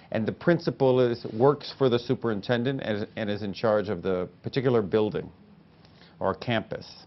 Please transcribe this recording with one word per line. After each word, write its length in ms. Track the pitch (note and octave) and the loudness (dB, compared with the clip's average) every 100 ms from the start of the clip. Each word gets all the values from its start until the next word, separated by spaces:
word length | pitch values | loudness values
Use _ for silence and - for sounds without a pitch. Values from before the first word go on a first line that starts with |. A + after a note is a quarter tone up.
| - | -8
And 160 | A2 G#2+ | -4 -4
the 60 | |
principal 640 | - - E3 E3 C3+ C3 B2+ | -2 0 2 0 0 4 4
is, 260 | B2 A#2 - | 4 0 -6
works 400 | A2 C3+ C#3+ - - | 4 4 4 -4 0
for 100 | C3+ | 2
the 120 | A#2+ | 2
superintendent 800 | - B2 A#2 G#2 - A#2+ A#2+ C3+ | 0 -2 -2 -4 -2 -2 0 -4
and, 240 | - G#2 G#2+ | -4 -4 -6
and 160 | - G#2+ | -6 -6
is 120 | G#2 | -4
in 100 | G#2 | -6
charge 360 | F2+ A2+ G#2+ G2+ | -2 2 2 0
of 140 | F2+ | -4
the 260 | F#2+ F#2 F2+ - | -2 -2 -4 -10
particular 400 | - C#3 B2+ A#2+ | -6 -2 2 2
building 480 | F#2+ A2 G#2+ D#2 - - - - - _ - - - - | 2 0 0 -2 -8 -14 -20 -20 -20 _ -20 -20 -20 -6
or 160 | F#2+ | -4
campus. 560 | F#2+ - A2+ - - - - | -2 -2 -2 -2 -12 -12 -20